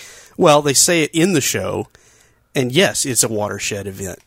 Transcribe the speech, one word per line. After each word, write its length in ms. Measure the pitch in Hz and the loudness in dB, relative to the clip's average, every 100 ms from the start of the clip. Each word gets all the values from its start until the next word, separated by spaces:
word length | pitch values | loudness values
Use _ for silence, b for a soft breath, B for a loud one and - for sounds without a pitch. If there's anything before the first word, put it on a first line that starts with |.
| B B B - | B B B 2
well, 260 | 180 147 | 4 6
they 120 | 147 | 4
say 280 | 131 - 170 | 2 2 2
it 80 | 147 | 0
in 200 | 165 175 | 2 2
the 80 | 165 | 2
show, 480 | - 107 95 95 - b b b b b _ | 0 -4 -4 -6 -8 b b b b b _
and 160 | 143 127 | -4 -2
yes, 340 | 135 190 110 | 2 0 0
it's 200 | 139 117 | -2 0
a 40 | 117 | 0
watershed 600 | 110 104 101 - 101 98 | -2 -4 -6 -6 -8 -8
event. 320 | 95 98 85 | -10 -10 -12